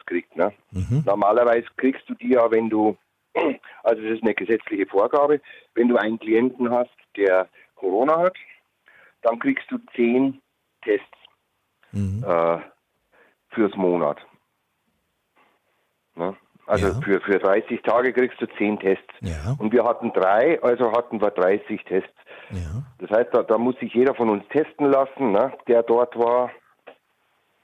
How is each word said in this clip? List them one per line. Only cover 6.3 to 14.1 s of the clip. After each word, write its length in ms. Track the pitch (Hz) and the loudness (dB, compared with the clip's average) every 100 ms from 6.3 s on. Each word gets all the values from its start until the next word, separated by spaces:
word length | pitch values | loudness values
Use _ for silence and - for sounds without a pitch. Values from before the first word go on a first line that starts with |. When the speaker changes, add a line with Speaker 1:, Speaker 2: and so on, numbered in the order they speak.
| 113 127 123 120 | 2 2 -2 -2
Speaker 1:
hast, 200 | 123 123 _ _ - | 0 -2 _ _ 0
der 320 | 98 92 92 _ _ | 2 2 0 _ _
Corona 440 | - 95 98 139 160 | -8 -2 0 2 2
hat, 180 | 180 - - - _ _ _ _ _ _ | 0 -2 -20 -20 _ _ _ _ _ _
dann 160 | 120 117 | -2 0
kriegst 240 | 135 135 - | -2 -4 -6
du 80 | 123 - - | -10 -8 -2
zehn 440 | 117 127 135 135 _ _ _ _ | 2 2 0 -4 _ _ _ _
Tests, 240 | - 104 - - _ _ _ _ _ _ _ | -2 -2 -4 -20 _ _ _ _ _ _ _
Speaker 2:
Mhm. 320 | 101 98 101 | -6 -4 -4
Speaker 1:
äh, 340 | 101 85 85 85 - _ _ _ _ _ _ _ _ | -2 0 2 0 -6 _ _ _ _ _ _ _ _
fürs 240 | - 104 98 | -2 -2 0
Monat. 420 | 92 87 76 | 0 0 -2